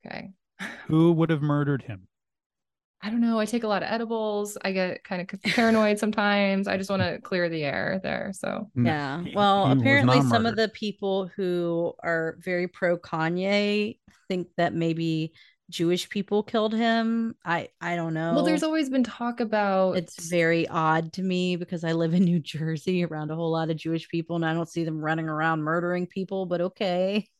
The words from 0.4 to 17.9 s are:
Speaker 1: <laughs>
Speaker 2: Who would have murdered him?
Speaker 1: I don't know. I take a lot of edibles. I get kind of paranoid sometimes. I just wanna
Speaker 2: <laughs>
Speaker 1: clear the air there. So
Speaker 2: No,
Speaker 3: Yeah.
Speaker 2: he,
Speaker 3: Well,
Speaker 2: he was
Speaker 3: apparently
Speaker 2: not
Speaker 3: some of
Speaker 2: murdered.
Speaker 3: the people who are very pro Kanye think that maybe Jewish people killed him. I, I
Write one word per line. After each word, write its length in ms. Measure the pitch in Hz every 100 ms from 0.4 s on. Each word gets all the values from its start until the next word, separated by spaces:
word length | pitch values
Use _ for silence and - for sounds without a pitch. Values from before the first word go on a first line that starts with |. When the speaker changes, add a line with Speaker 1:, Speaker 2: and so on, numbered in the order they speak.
| _ _
Speaker 1:
<laughs> 280 | - - -
Speaker 2:
Who 260 | 156 165
would 160 | 160 165
have 120 | 156
murdered 400 | 147 147 143 135
him? 260 | - 95 95 _ _ _ _ _ _ _ _ _
Speaker 1:
I 60 | 196
don't 100 | 233
know. 160 | 233 226
I 80 | 214
take 180 | 240
a 40 | 220
lot 140 | 196
of 80 | -
edibles. 680 | 226 226 226 214 208 208 -
I 100 | 196
get 320 | 190 180 -
kind 180 | - 180
of 200 | 185 196
paranoid 560 | 214 - 226 220 214 208
sometimes. 680 | 214 214 208 202 196 196 196
I 80 | 190
just 120 | 190
wanna 280 | 190 180 -
Speaker 2:
<laughs> 20 |
Speaker 1:
clear 260 | - 185 175
the 140 | 165
air 360 | 143 - - 190
there. 280 | - 60 -
So 360 | 190 - 50 -
Speaker 2:
No, 160 | 123 120
Speaker 3:
Yeah. 320 | 151 139 151
Speaker 2:
he, 100 | 180
Speaker 3:
Well, 340 | 202 202 196 185
Speaker 2:
he 60 |
was 60 | 131
Speaker 3:
apparently 380 | 117 285 127 -
Speaker 2:
not 80 | 135
Speaker 3:
some 180 | 226 -
of 80 | 214
Speaker 2:
murdered. 140 | 220
Speaker 3:
the 20 |
people 580 | - 214 196 196 190 185 -
who 560 | 185 175 170 170 170 -
are 340 | 165 165 160 170
very 260 | 185 180 180
pro 300 | - 180 175
Kanye 1000 | - 160 160 180 190 202 208 208 208 - _ _ _
think 200 | 185 175 -
that 180 | 170
maybe 580 | 165 165 165 165 160 160 _ - _ -
Jewish 380 | 175 170 180 -
people 320 | 208 196 208
killed 320 | 208 233 214
him. 640 | 220 233 226 226 226 226 -
I, 240 | 180 170 - _
I 140 | 170